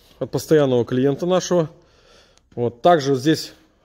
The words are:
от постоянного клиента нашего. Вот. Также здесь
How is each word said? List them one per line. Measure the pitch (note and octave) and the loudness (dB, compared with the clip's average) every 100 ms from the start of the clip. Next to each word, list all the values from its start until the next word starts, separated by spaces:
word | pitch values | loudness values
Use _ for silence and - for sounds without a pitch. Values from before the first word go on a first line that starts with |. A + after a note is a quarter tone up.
| _ _ | _ _
от | C3 | -8
постоянного | C#3 - D#3 C#3 B2 | -8 2 2 4 0
клиента | A2+ B2+ C3+ C#3 F3 | 0 0 0 -2 -2
нашего. | F3+ - F3+ D#3 - _ _ _ _ _ _ _ - | -2 0 -2 -2 -10 _ _ _ _ _ _ _ -6
Вот. | A#2+ A2+ | -6 0
Также | F3 F3 C3+ | 2 4 2
здесь | C3+ C#3 D3+ - - _ _ | 0 0 -2 -4 -20 _ _